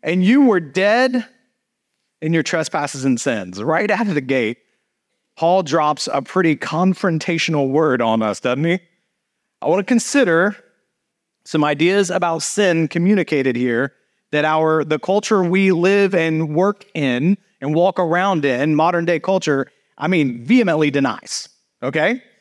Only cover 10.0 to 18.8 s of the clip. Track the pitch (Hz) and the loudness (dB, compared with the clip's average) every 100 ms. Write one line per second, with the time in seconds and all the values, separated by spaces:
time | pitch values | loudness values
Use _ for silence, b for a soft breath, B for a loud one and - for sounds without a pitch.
10 | - 285 220 165 196 202 _ _ _ _ | 2 0 4 4 2 -2 _ _ _ _
11 | _ _ _ _ - 160 147 143 165 202 | _ _ _ _ -6 -2 -2 0 0 2
12 | 180 180 175 165 - - 202 165 156 175 | 0 -2 -2 -4 -4 0 2 2 0 0
13 | 175 208 170 147 131 120 123 117 135 _ | 2 2 2 0 0 0 -2 -2 -4 _
14 | _ _ _ 151 151 156 160 160 147 151 | _ _ _ -2 0 0 2 0 0 -4
15 | - 202 208 208 175 190 190 170 180 202 | 0 -2 2 0 2 2 2 2 2 2
16 | 196 190 165 160 156 151 190 208 - 165 | 2 0 0 -2 -2 0 0 -2 -10 -4
17 | 139 123 160 196 _ _ 135 156 185 185 | -2 0 0 0 _ _ -4 2 2 0
18 | 175 170 196 175 143 123 151 151 | -2 0 0 0 0 0 0 2